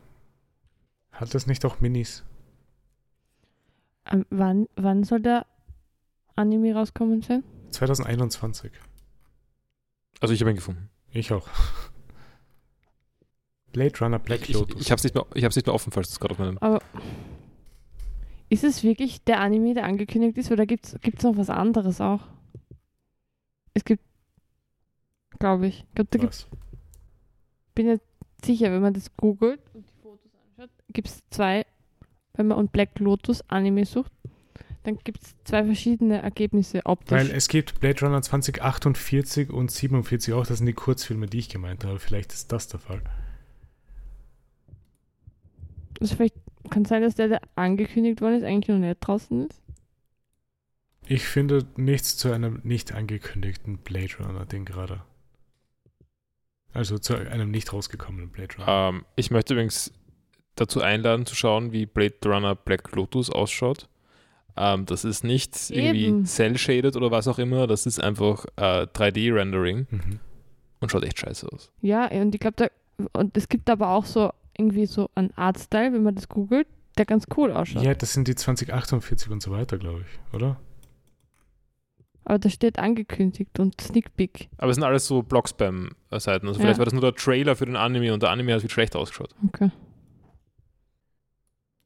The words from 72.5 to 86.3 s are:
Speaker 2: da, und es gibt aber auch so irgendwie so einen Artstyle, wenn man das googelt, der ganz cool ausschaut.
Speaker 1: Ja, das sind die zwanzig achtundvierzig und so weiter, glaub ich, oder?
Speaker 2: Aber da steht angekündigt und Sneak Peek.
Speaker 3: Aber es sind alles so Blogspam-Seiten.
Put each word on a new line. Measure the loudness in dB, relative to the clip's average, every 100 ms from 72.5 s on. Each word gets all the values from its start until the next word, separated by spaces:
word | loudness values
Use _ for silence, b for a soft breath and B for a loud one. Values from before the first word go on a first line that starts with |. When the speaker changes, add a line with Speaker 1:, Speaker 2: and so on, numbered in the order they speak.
| 0
Speaker 2:
da, | 0 -2 _ -10 -4
und | -2 0 0
es | 0
gibt | 0 2
aber | 2 2
auch | 2 0
so | 2 0 0 -12 -2
irgendwie | 0 2 0
so | 0 -2 0
einen | -2 0
Artstyle, | 0 -2 0 0 2
wenn | 4
man | 2
das | 2 -4
googelt, | -6 0 2 0 -6 _ 0
der |
ganz | 4 2 2 2
cool | 2
ausschaut. | 2 -2 0
Speaker 1:
Ja, | 2
das | 2 0
sind | 0 0
die | 0
zwanzig | 0 0 -2
achtundvierzig | -4 0 -2 2 2 2
und | -2
so | -4
weiter, | -4 -4 -4
glaub | -6 -8
ich, | -10 -12 -10
oder? | -4 -4 -4 -10 -20 -20 _ _ _ _ _ _ _ _ _ _ _ _ _
Speaker 2:
Aber | 0 2
da | 2
steht | 2 0 0
angekündigt | 0 -2 -2 0 0 0 -4 0
und | 0 0
Sneak | -2 0 0
Peek. | 0 -2 -4 -18 -2
Speaker 3:
Aber | 0
es | 2
sind |
alles | 4 2 4
so | 0
Blogspam-Seiten. | 2 2 2 0 -2 -2 -8 -12 _ -6 0